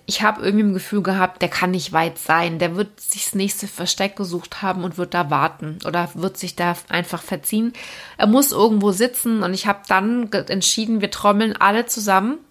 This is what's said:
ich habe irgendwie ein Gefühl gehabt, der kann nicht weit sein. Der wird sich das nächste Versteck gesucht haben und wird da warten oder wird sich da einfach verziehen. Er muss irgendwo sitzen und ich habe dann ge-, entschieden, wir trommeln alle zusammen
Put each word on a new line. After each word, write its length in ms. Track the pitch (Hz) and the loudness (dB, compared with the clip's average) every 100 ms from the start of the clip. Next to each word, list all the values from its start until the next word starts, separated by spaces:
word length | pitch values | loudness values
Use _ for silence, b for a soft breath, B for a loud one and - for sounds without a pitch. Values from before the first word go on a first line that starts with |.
| - | -8
ich 160 | - | 0
habe 200 | 214 214 | 0 0
irgendwie 220 | 185 208 208 | 2 4 2
ein 80 | |
Gefühl 300 | 185 - 208 | 0 -2 -2
gehabt, 400 | 185 190 185 - | 0 2 0 0
der 60 | 175 | -4
kann 200 | - 180 | 0 0
nicht 240 | 185 147 | 0 0
weit 240 | 160 165 165 | 0 0 -2
sein. 400 | - 165 170 165 | 2 2 2 0
Der 180 | 170 175 | 0 0
wird 240 | 208 - | -4 -6
sich 260 | - 196 - | -8 -4 -4
das 100 | 196 | 0
nächste 320 | 196 - 202 | -2 -2 -8
Versteck 480 | - 180 - 196 202 | -6 -4 -2 -2 -4
gesucht 480 | 190 175 - - | -6 -6 -8 -6
haben 200 | 196 185 | -4 -2
und 140 | 180 165 | -4 -4
wird 160 | 175 | -2
da 160 | 175 147 | -2 0
warten 480 | 147 151 - 156 165 - | 2 0 -2 -10 -8 -4
oder 240 | 175 175 147 | -2 -4 -4
wird 220 | 185 - | -6 -4
sich 180 | 180 - | -8 -2
da 200 | 175 175 - | -2 -2 -4
einfach 320 | 170 175 170 | -4 -2 -8
verziehen. 500 | - 175 - 214 233 B B B B - | -6 -8 -2 -2 -2 B B B B 0
Er 80 | 208 | 4
muss 260 | 254 285 | 6 4
irgendwo 400 | - 226 214 202 | 4 4 4 2
sitzen 520 | 185 247 - 233 220 | 2 0 0 0 0
und 100 | 185 | 0
ich 140 | 185 214 | -2 -2
habe 140 | 202 - | -2 0
dann 440 | 190 208 240 220 | 2 2 0 -2
ge-, 140 | 202 - | -4 -2
entschieden, 520 | 190 - - 220 220 | 0 0 0 0 0
wir 120 | 202 | -2
trommeln 440 | - 208 202 220 - | 2 4 4 2 4
alle 300 | 196 220 233 | 4 4 0
zusammen 540 | 233 208 190 214 311 - | -2 2 2 2 -2 -10